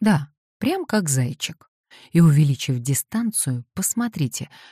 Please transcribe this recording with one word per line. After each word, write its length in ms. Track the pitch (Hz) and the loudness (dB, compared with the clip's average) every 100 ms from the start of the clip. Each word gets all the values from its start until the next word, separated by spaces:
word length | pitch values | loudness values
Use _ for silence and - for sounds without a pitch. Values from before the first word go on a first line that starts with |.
Да, 300 | 214 170 143 _ _ - | 0 2 -2 _ _ -6
прям 260 | 233 381 | -4 -4
как 240 | 320 214 170 | -2 -2 0
зайчик. 600 | 131 123 143 - 160 _ _ _ - - | 0 -2 -4 -12 -14 _ _ _ -20 -2
И, 80 | 165 | 4
увеличив 580 | 165 147 147 131 - 127 | 6 6 4 2 -2 -4
дистанцию, 880 | 120 135 - 220 233 - - 123 - | -2 -4 -4 -4 -4 -4 -4 -6 -8
посмотрите, 760 | - 185 - 240 175 135 - - - - | -8 -6 -2 -4 -2 -4 -4 -12 -16 -20